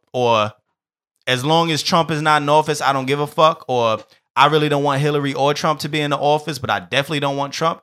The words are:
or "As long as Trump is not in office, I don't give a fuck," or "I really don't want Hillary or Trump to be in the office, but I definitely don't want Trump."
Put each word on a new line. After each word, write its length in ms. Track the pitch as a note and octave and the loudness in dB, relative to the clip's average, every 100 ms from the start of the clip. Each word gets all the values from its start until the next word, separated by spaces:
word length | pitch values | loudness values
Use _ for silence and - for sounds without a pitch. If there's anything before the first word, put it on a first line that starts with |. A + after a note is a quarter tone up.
| _ | _
or 400 | C3 A#2+ A2+ G#2 - _ _ _ _ _ _ - | -2 2 2 0 -6 _ _ _ _ _ _ -4
"As 180 | B2+ C#3 | -2 2
long 260 | E3 E3 | 2 2
as 100 | D3+ | -2
Trump 280 | - F3+ D#3 | 0 0 0
is 100 | D3+ | -2
not 200 | D3+ D3+ | 0 0
in 80 | C#3+ | 4
office, 320 | D3+ D#3 D3 | 2 2 -2
I 120 | C3+ | 0
don't 120 | C#3 C3 | 0 -2
give 140 | C#3+ | -2
a 80 | D3 | -2
fuck," 380 | - D#3+ E3 - | 2 2 2 -4
or 320 | B2 A2+ A2 - _ _ A#2+ | -2 0 -2 -6 _ _ 2
"I 120 | C#3+ | 4
really 220 | D3+ D3 | 4 2
don't 140 | C#3+ | 0
want 180 | C#3+ C3+ | 0 0
Hillary 320 | D3+ D3 C#3+ | 0 0 -2
or 200 | C3+ C#3 | 0 -2
Trump 260 | C#3+ E3 D3 | 0 -2 -4
to 80 | D3+ | -4
be 120 | D3+ | -4
in 100 | D3 | -2
the 60 | C#3+ | 0
office, 420 | C#3+ D3+ D#3+ C3 | 0 0 -2 -8
but 100 | C3+ | -4
I 100 | G#2 | -4
definitely 400 | F2+ B2 C#3 D3 | -2 -4 -2 -4
don't 160 | C#3+ C#3 | -4 -4
want 160 | C#3 | -6
Trump." 280 | - E3 - | -2 -4 -4